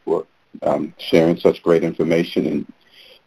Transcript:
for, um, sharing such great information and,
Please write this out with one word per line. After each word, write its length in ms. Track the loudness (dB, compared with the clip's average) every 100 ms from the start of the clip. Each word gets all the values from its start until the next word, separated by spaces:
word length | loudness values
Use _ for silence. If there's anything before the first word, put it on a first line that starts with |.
for, 240 | -4 -4 -4 _ _ -8
um, 300 | -4 -2 -4 -12
sharing 400 | 0 2 4 2
such 260 | 0 0
great 200 | 2 2
information 640 | 0 -2 0 0 0 -2 -2
and, 260 | -4 -8 -16 _ _ -20 _